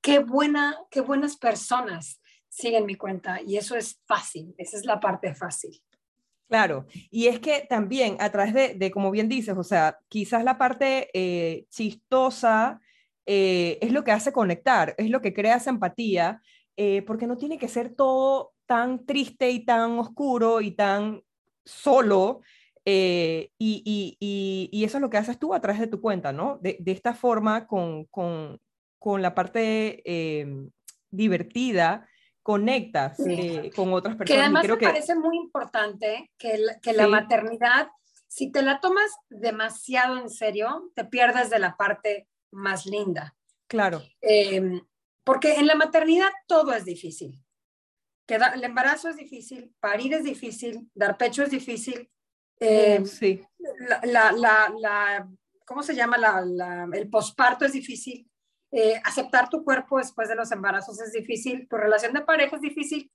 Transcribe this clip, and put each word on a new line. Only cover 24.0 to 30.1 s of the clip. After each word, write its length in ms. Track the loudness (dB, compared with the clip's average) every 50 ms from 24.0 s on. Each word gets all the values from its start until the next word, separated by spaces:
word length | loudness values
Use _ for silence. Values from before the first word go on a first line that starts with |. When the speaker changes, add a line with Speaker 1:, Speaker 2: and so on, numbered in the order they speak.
| -4 -6 -8 _
Speaker 2:
y, 500 | -8 -6 -4 -4 -4 -4 -4 -4 -6 -6 -2
y 120 | -2 -2
eso 120 | -2 -2
es 60 | -4 -4
lo 80 | 0
que 80 | 0 -2
haces 200 | -2 -2 -6 -6
tú 160 | -4 -2 -2
a 60 | -2
través 200 | 0 -2 -2 -2
de 60 | -2
tu 140 | -4 -6 -4
cuenta, 320 | -2 -2 -2 -2 -4 -6 -6
¿no? 260 | -4 -4 -4 -6 -4
De, 180 | -6 -8 -6 -6
de 120 | -4 -6 -6
esta 220 | -2 _ -4 -4
forma, 520 | 0 0 0 0 2 0 0 0 -2 -4
con, 400 | _ -4 -2 -2 -2 -6 -8 -12
con, 540 | _ _ -6 -6 -6 -6 -6 -10 -12 -14 -18 _ _ _ _ _ _ _ _
con 240 | -4 -4 -2 0 0
la 120 | -2 0
parte, 680 | -2 -4 -2 -2 -2 0 0 0 0 -2 -2 -6 -8 -8
eh, 640 | -6